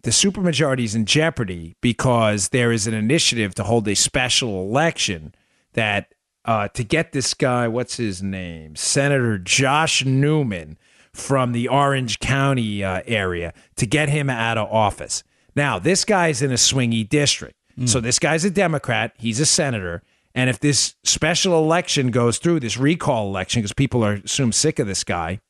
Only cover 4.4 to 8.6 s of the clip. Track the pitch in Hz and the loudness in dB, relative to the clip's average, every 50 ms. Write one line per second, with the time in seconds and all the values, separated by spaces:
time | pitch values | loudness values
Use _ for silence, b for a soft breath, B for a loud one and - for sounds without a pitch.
4.4 | 135 120 101 92 92 98 110 135 160 165 156 - - - 98 82 78 73 - _ | 0 -2 -4 -4 -4 0 2 2 2 2 0 -2 -4 -4 -4 -6 -8 -16 -20 _
5.4 | _ _ _ _ _ _ _ - 113 107 101 101 98 _ _ _ _ _ _ _ | _ _ _ _ _ _ _ -2 0 0 0 -2 -4 _ _ _ _ _ _ _
6.4 | _ - 113 107 101 101 _ - 123 101 - 156 165 - - 139 123 - - _ | _ -2 0 0 0 -4 _ -8 -4 0 0 0 0 -2 -4 -4 -4 -4 -2 _
7.4 | - 131 123 123 120 117 110 120 123 - - - 120 107 95 87 95 98 95 95 | 0 0 2 0 0 0 -2 -4 -4 -6 -6 -6 -4 -4 -4 -4 -6 -6 -6 -6
8.4 | 90 87 85 80 | -8 -10 -12 -12